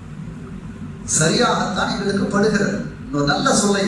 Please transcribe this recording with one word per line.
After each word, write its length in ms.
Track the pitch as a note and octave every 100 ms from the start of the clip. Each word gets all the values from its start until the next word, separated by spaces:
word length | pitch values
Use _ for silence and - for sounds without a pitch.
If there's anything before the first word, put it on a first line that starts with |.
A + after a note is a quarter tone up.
| - - - - - - - - - - - -
சரியாகத்தான் 760 | D#3+ - A#3+ - - - -
எங்களுக்கு 320 | - G3 - G3 G3+
படுகிறது. 420 | G#3+ - G3 - - - -
இன்னும் 240 | C#3+ C#3+
நல்ல 240 | D3 D3 -
சொல்லை 220 | G3+ G3+